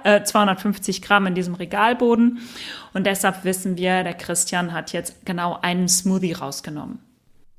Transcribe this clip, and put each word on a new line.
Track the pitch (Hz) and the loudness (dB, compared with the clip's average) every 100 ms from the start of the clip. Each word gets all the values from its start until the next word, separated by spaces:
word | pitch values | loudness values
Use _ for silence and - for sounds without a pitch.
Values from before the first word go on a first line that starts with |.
äh, | - 208 | 4 4
zweihundertfünfzig | 202 214 202 190 214 196 - 185 | 4 2 2 2 -2 -2 -4 -6
Gramm | - 202 190 | 2 4 4
in | |
diesem | 175 180 175 | 0 -2 -4
Regalboden. | 175 202 226 247 240 233 240 240 - - - - - | -4 2 2 4 4 6 4 2 -6 -14 -14 -14 -8
Und | 190 196 | -2 0
deshalb | 190 196 190 | 2 0 0
wissen | 185 185 190 180 | -2 -2 -2 -2
wir, | 185 185 | 0 0
der | 180 | 0
Christian | 170 - 170 - 180 175 | -6 -4 -2 0 -2 -2
hat | 165 170 | -4 -6
jetzt | 175 175 - - | -6 -8 -10 -6
genau | 175 175 - | -4 -4 -2
einen | 175 180 180 | -2 0 0
Smoothie | 180 190 190 185 | 0 2 0 0
rausgenommen. | 165 139 - - 147 - - _ _ _ - - | -4 -8 -10 -10 -10 -10 -14 _ _ _ -20 -20